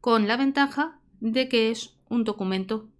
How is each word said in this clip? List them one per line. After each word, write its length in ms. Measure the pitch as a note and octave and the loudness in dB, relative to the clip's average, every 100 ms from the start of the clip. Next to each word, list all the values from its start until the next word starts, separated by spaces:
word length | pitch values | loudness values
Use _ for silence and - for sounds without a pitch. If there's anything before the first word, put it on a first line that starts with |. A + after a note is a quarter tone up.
con 260 | B3 A3+ G#3 | 4 2 4
la 80 | A#3+ | 2
ventaja 640 | C#4 C#4 C#4 C#4+ D#4+ - _ _ | 2 2 0 0 -4 -6 _ _
de 260 | A3+ A#3+ C4 | -2 0 0
que 240 | A#3+ A3 | 2 0
es 260 | A3+ - _ _ | -2 -10 _ _
un 160 | A#3+ A3 | -2 -2
documento 640 | G#3 F#3+ F#3+ F#3+ A3 A3 | -2 -2 -2 -4 -6 -8